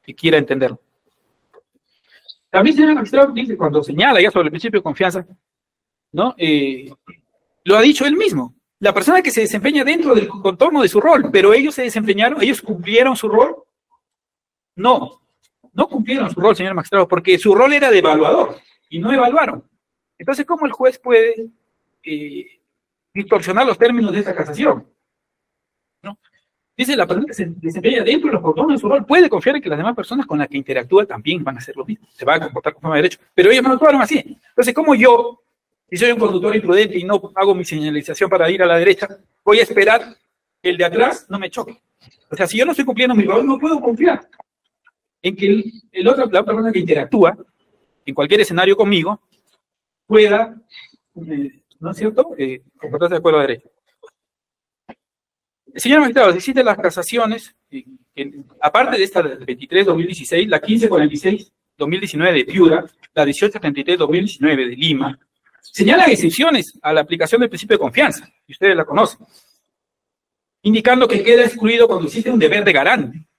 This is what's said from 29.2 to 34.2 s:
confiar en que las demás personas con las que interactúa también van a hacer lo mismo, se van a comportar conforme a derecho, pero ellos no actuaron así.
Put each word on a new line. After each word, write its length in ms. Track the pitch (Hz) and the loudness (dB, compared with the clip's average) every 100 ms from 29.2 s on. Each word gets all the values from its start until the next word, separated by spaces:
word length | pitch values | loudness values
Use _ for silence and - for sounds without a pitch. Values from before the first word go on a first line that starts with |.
| 349 | 4
confiar 260 | 185 247 | 2 -2
en 60 | 285 | -2
que 80 | 185 | -6
las 80 | 151 | -6
demás 180 | 196 | -6
personas 300 | 240 - 254 | -8 -8 -8
con 120 | - 151 | -4 -4
las 80 | 139 | -4
que 100 | 139 | -8
interactúa 480 | 135 127 123 190 | -6 -6 2 0
también 380 | 208 117 143 175 | 0 -8 -6 -6
van 120 | 139 | -8
a 40 | 123 | -10
hacer 160 | 131 | -16
lo 100 | 135 | -14
mismo, 220 | 131 214 _ | -12 -14 _
se 140 | _ | _
van 160 | 123 160 | -2 -2
a 40 | |
comportar 280 | 160 - 151 | -4 -8 -8
conforme 220 | - 160 | -8 -4
a 60 | 151 | -2
derecho, 180 | 180 - _ | -2 -4 _
pero 160 | - 185 | 2 4
ellos 120 | 254 | 4
no 100 | 262 | 2
actuaron 280 | 254 302 277 | 2 2 2
así. 160 | 220 285 | 0 -4